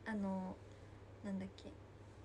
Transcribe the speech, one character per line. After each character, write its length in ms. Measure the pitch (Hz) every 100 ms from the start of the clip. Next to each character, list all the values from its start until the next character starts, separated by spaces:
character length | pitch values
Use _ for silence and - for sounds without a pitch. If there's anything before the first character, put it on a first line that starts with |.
| -
あ 80 |
の 440 | 214 196 190 185 - - - - - - -
ー、 20 | 202
な 60 |
ん 80 | 190
だ 60 | 190
っ 40 | -
け。 160 | - - - - - -